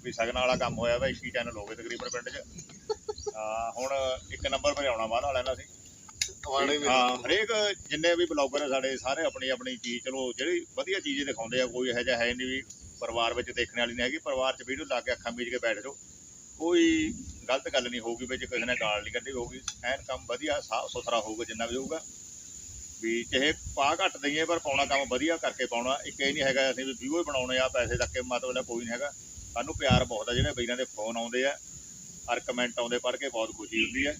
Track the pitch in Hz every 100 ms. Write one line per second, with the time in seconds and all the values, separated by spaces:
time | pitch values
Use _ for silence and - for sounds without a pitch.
0 | 127 113 117 123 127 123 123 113 117 120
1 | 131 101 127 123 120 113 104 110 113 120
2 | 123 120 120 143 - - - - - 427
3 | - 415 - 110 107 110 117 117 131 139
4 | 131 127 - 127 139 131 139 143 139 113
5 | 113 113 143 131 127 127 - - - -
6 | - - - - 147 135 139 147 143 127
7 | 123 127 123 180 220 220 208 196 - 151
8 | 165 170 170 156 139 139 147 131 131 131
9 | 120 139 156 131 131 127 127 127 120 120
10 | 110 135 127 117 147 175 170 - 143 190
11 | 147 139 139 131 113 123 127 120 127 120
12 | 120 120 117 123 127 131 131 - - -
13 | 113 117 117 120 123 123 117 120 120 120
14 | 123 156 156 135 131 131 123 135 151 123
15 | 117 120 123 120 120 123 120 104 120 143
16 | - - - - - - 160 175 165 160
17 | 160 - - - - 131 170 147 120 123
18 | 117 117 123 127 127 123 120 123 110 104
19 | 107 117 127 131 120 127 - - 123 135
20 | - 127 - 123 151 147 - 113 131 120
21 | 117 117 110 110 113 113 117 123 131 160
22 | - - - - - - - - - -
23 | 113 117 117 135 143 165 - - 139 170
24 | 190 143 143 151 160 170 156 135 139 139
25 | 135 123 151 165 135 - 123 117 123 139
26 | 135 - 139 147 135 131 135 127 135 120
27 | 127 160 160 139 127 127 131 131 117 123
28 | 123 131 127 123 127 127 123 117 120 120
29 | 143 - - - - 117 131 160 143 123
30 | 123 113 110 120 135 123 117 123 127 -
31 | 107 117 117 123 135 147 - - - -
32 | - - - 117 - 123 123 117 120 123
33 | 127 120 139 117 110 110 104 110 113 123
34 | 143 156